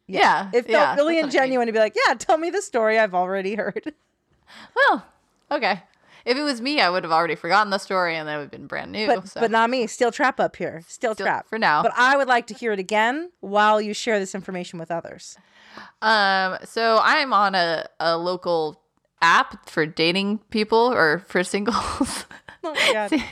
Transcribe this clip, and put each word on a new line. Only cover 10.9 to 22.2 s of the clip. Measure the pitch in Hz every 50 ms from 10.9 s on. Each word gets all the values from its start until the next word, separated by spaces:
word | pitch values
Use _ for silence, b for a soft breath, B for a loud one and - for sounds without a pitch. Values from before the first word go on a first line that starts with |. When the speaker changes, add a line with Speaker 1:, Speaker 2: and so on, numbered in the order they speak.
| - - - 220 214
Speaker 1:
Still | - 196
Speaker 2:
trap. | 196 151 113 -
Speaker 1:
for | - 214 220
now. | 214 165 151 151 196
Speaker 2:
But | 220 -
I | 240 247 262 277
would | 277 269
like | 254 247 240 233
to | - 214
hear | - 240 226
it | 208 190
again | 185 - 214 208 220 240 269 311 339 349 _ _
while | - 196 202 208 208 214 214 214
you | 214 208 208
share | - - 240 220
this | 202 190 190 -
information | 190 170 196 185 175 175 - - 165
with | 165 -
others. | 170 170 - - - 175 - - - 190 B B B B B B B B B B B B
Speaker 1:
Um, | 214 220 220 208 202 196 190 190 190 185 180 - -
so | - - 226 226 226 220 220 -
I'm | 226 277 311 285 262
on | 220 196 208 196 190
a, | 185 170 165 160 - - - _ -
a | 160 165 165
local | 165 170 180 185 175 - 175 170 160 156 151 151 _ _ _ _ _ _ _ _ -
app | 170 165 180 233 262 - - - - -
for | - 175 151
dating | 156 - - 160 170 180 196 196 202 214 214 _ -
people | - 214 214 208 226 226 240 254
or | 247 - 165 156 151 175 -
for | - - 180 180
singles. | - - 196 202 - 214 - - - - - 220 - - -